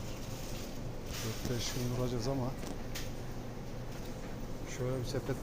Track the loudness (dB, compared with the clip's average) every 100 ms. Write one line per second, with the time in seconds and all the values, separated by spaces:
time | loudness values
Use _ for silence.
0 | -4 -2 -2 -2 -2 -2 -2 -2 -2 -2
1 | -2 0 0 0 2 2 2 2 2 4
2 | 4 4 4 4 2 0 -2 -2 -2 0
3 | 0 -2 -2 -2 -4 -4 -4 -4 -2 -2
4 | -2 -2 -2 -2 -2 -2 -2 0 2 2
5 | 2 0 2 2